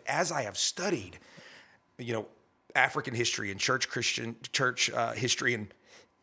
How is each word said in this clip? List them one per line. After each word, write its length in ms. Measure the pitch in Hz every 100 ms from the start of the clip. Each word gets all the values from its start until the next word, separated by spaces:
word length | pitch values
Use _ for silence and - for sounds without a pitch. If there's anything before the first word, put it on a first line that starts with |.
| -
as 240 | 143 170
I 120 | 151
have 160 | 110 95
studied, 600 | - - 202 156 92 - - - - - - - _ -
you 160 | 120
know, 140 | 113 107 - _ _ _
African 400 | 143 135 151 135
history 360 | 117 117 - 104
and 80 | 98
church 300 | - 127 -
Christian, 480 | 127 113 - 117 117 -
church, 380 | - 127 123 -
uh, 220 | 120 113
history 420 | 110 120 - 127
in, 140 | 117 104 - _ - - _